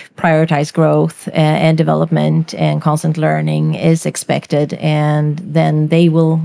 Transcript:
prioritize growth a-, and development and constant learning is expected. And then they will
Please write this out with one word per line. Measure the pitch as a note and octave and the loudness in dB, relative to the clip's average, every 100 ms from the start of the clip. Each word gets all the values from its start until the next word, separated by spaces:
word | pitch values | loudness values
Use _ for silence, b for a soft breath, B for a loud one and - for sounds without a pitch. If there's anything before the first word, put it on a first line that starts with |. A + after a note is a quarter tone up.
| B - | B -4
prioritize | F3 D#3 E3 D3 D#3 | 0 2 2 0 -2
growth | - D#3 D3+ D#3+ - - | 0 2 2 0 -4 -6
a-, | - | 0
and | D3+ D#3 D#3+ D#3+ | 0 2 2 2
development | D#3 D#3 E3 D#3 D3+ D#3+ D#3+ | 2 0 0 0 0 0 -2
and | - D#3 D3+ | -2 -2 0
constant | D#3 D#3 D#3+ D#3 | -2 0 -2 -2
learning | D#3 D#3 D#3 D3+ D#3 | -2 0 -2 -2 -2
is | D#3 E3+ D#3+ - | 0 0 0 -2
expected. | - - C#3 - D3 D3 | -6 -4 -4 -2 -2 -2
And | - D#3 D3+ D3+ D3+ D3+ D3+ | -2 -2 0 0 0 0 -4
then | F3+ D#3 D#3 D3+ D3+ | -2 0 2 0 2
they | E3 E3+ | 4 4
will | D#3+ D#3+ D#3+ | 4 2 0